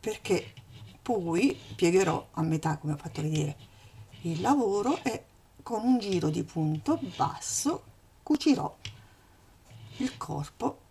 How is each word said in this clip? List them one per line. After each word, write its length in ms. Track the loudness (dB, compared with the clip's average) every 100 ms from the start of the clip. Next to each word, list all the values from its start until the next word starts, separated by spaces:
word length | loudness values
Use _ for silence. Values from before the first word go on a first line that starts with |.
perché 540 | -6 -8 0 0 0 -18 -20 -20 -20 -14
poi 520 | -2 -2 0 2 2 0 -10 2
piegherò 520 | 6 6 4 2 -4
a 80 | -2
metà, 380 | 0 2 0 -2
come 160 | -2
ho 20 | -4
fatto 240 | -6 -4
vedere, 340 | -2 0 -2 -4 -14 -20 -20 -20 -20 -8
il 180 | -6 -2
lavoro 640 | 2 4 4 2 0 0
e 240 | -2 -4 -10 -20 _ -20
con 220 | -6 -2
un 140 | 4 2
giro 320 | 4 0 0
di 120 | -2
punto 560 | -4 -2 0 0 0 0 -2 -2
basso 680 | -2 -2 -6 -2 -2 -2 -8 -20 _ _
cucirò 520 | 0 2 4 2 2 -8 -14 -14 -20 -20 _ _ -20 -20 -20 -20 -18 -6
il 180 | -6 -6
corpo 640 | -8 -6 -8 -4 -4 -4 -20